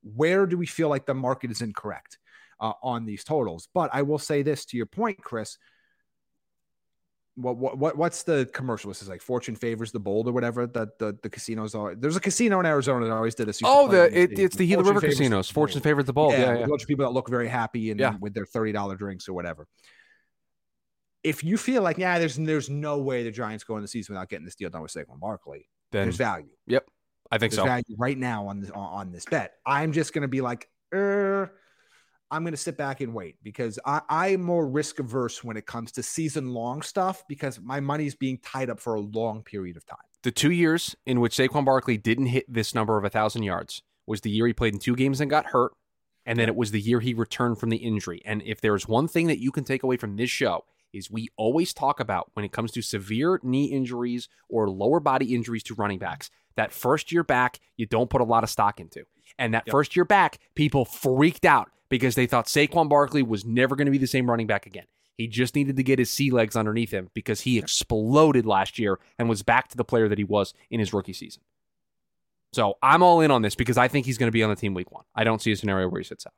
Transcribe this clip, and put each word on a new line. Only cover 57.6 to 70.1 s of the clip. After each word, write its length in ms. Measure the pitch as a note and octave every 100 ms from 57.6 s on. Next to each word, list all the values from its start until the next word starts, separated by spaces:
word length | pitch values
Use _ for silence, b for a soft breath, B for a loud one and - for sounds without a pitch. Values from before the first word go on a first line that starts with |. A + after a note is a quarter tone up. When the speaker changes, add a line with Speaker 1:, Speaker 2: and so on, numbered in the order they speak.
| _ -
Speaker 2:
you 80 | A2
don't 220 | A2 B2
put 120 | C3
a 20 |
lot 200 | A#2 A2+
of 60 | A2+
stock 300 | - G#2 -
into. 240 | E2 - - b b -
And 140 | A#2+ A2+
that 80 | A2+
Speaker 1:
Yep. 60 |
Speaker 2:
first 240 | C3+ D3 F3+
year 100 | F3
back, 340 | G3+ E3 - _
people 320 | - D3+ C#3+ A#2+
freaked 600 | - C#3 B2+ D#3 - F3+
out, 240 | C3+ - _ _
because 220 | B2+ B2+ A#2
they 100 | B2
thought 220 | B2 A2+
Saquon 420 | D3 D3 E3+ D#3
Barkley 320 | D3 C#3+ D3
was 240 | A#2+ G#2+ A2
never 300 | A#2 C3 C#3
gonna 160 | C#3+
be 60 | C#3
the 80 | C3
same 200 | C3+ B2
running 180 | A#2 A2
back 180 | G2+ G2+
again. 200 | F#2 - _ _ -
He 120 | A#2
just 260 | A2 B2
needed 240 | D3 C#3 C3+
to 60 |
get 160 | C3 C3
his 100 | A#2+
sea 220 | - C#3
legs 240 | B2 A2+ A2+
underneath 340 | G#2+ A2 A2+
him 200 | G2 F#2
because 280 | - - G#2+
he 180 | B2+ A#2+
exploded 880 | - - - A2 A2 C#3+ D#3 B2+ A2
last 320 | F#2+ F#2+ -
year 200 | G#2 F#2 b -
and 100 | A#2
was 140 | G#2+
back 240 | - A#2+ -
to 80 | B2
the 60 | A#2+
player 240 | A#2+
that 80 | A2